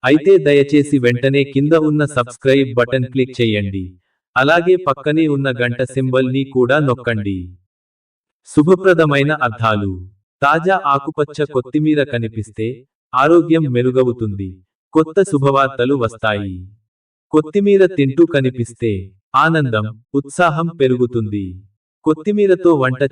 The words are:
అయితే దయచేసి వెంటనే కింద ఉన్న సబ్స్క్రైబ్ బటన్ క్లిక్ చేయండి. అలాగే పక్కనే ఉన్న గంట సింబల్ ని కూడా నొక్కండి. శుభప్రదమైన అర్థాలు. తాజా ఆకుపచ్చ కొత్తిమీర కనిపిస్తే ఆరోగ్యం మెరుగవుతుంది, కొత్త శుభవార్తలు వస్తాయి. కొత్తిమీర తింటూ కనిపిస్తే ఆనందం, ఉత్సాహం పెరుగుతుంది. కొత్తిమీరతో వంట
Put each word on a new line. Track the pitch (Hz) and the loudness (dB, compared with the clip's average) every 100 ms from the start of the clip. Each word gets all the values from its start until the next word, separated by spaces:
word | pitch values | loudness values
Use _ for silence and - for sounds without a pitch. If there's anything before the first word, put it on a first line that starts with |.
అయితే | 127 151 151 190 | 4 2 6 4
దయచేసి | 147 143 139 147 139 143 | 6 4 4 2 2 2
వెంటనే | 120 120 135 139 | 2 2 0 0
కింద | 139 139 147 | 0 0 2
ఉన్న | 165 156 151 143 | 2 2 0 -2
సబ్స్క్రైబ్ | 143 120 120 131 135 135 117 | -2 -4 -2 2 2 2 0
బటన్ | 120 131 123 | 0 -2 -4
క్లిక్ | 131 131 127 | -2 -4 -2
చేయండి. | 117 104 101 98 92 90 _ _ _ - | -2 0 -4 -6 -10 -16 _ _ _ -2
అలాగే | 135 170 175 185 | 2 2 2 2
పక్కనే | 180 135 139 151 160 | 2 0 -2 0 0
ఉన్న | 143 139 | 0 -2
గంట | 123 120 120 | -2 -4 -4
సింబల్ | 127 135 131 127 131 | -6 -4 -2 0 0
ని | 131 | -2
కూడా | 139 131 120 143 | -4 0 2 2
నొక్కండి. | 143 123 120 110 101 95 90 92 _ _ _ _ _ _ _ _ _ | 0 -2 -4 -6 -4 -6 -10 -18 _ _ _ _ _ _ _ _ _
శుభప్రదమైన | - 151 185 190 170 156 139 143 | 0 2 2 2 2 2 2 0
అర్థాలు. | 151 123 113 113 107 98 92 90 _ _ _ | -2 -4 -2 -2 -2 -4 -8 -14 _ _ _
తాజా | 139 160 170 190 165 | 0 0 0 0 0
ఆకుపచ్చ | 139 139 156 147 151 147 | -2 -2 -6 -6 -4 -4
కొత్తిమీర | 143 127 151 151 151 | -2 -2 -2 0 0
కనిపిస్తే | 139 120 113 113 104 107 110 135 131 _ _ 127 | 0 -4 -6 -8 -10 -6 -8 -8 _ _ _ 0
ఆరోగ్యం | 139 170 151 160 | 4 4 4 0
మెరుగవుతుంది, | 151 120 127 127 127 120 110 98 95 92 _ _ _ | 0 0 0 0 0 -2 -6 -6 -10 -12 _ _ _
కొత్త | 156 160 160 | -2 0 0
శుభవార్తలు | 196 147 139 135 135 135 123 | 0 2 2 2 0 -2 -2
వస్తాయి. | 143 113 110 110 104 98 92 92 _ _ _ _ _ _ | 0 -2 -4 -4 -4 -6 -10 -16 _ _ _ _ _ _
కొత్తిమీర | 151 151 202 202 196 185 | 0 0 -2 2 4 4
తింటూ | 185 139 135 170 | 2 -2 2 2
కనిపిస్తే | 156 131 127 117 120 117 98 98 _ _ 135 | 2 -2 -4 -10 -6 -4 -4 -8 _ _ 0
ఆనందం, | 151 165 135 110 107 110 _ | 2 2 0 -2 -4 -10 _
ఉత్సాహం | 139 139 - 175 156 170 | -6 -6 0 0 0 -6
పెరుగుతుంది. | 165 131 123 123 120 107 104 95 92 - _ _ _ | -2 0 0 -2 -2 -4 -6 -8 -14 -20 _ _ _
కొత్తిమీరతో | - 156 180 208 202 180 175 | -4 -2 -2 0 2 2 2
వంట | 156 127 127 143 | 2 0 -2 -4